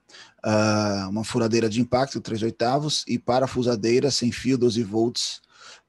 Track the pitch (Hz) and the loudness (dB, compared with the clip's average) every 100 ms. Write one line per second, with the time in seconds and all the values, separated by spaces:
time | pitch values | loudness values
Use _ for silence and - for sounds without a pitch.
0 | _ - - _ - 107 107 107 104 98 | _ -20 -20 _ 0 2 4 2 0 -2
1 | 95 104 107 127 113 113 113 110 120 127 | -4 -6 -4 -2 2 2 2 0 0 0
2 | 139 117 - 113 113 - 117 139 151 - | 0 -4 -6 -4 -4 -2 0 0 -2 -4
3 | - 120 - 127 131 117 123 113 113 123 | -2 -4 0 0 0 0 0 0 2 2
4 | 139 - 120 - 120 131 120 110 98 110 | 2 0 -2 -2 0 2 2 2 -2 0
5 | 117 123 - - _ - - - | 0 -2 -6 -8 _ -20 -20 -20